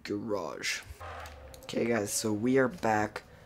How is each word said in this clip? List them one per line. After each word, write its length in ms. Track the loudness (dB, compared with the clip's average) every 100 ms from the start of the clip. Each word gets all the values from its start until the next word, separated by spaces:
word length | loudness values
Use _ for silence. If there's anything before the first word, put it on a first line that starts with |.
garage. 800 | -6 -4 -2 -2 -2 -6 -4 -4 -8 -14 -12 -12 -12 -14 -16 -16
Okay, 200 | -6 -2
guys, 280 | 2 2 0
so 200 | 0 0
we 260 | 2 4 6
are 100 | 6
back 560 | 4 2 4 2 -4 -14 -20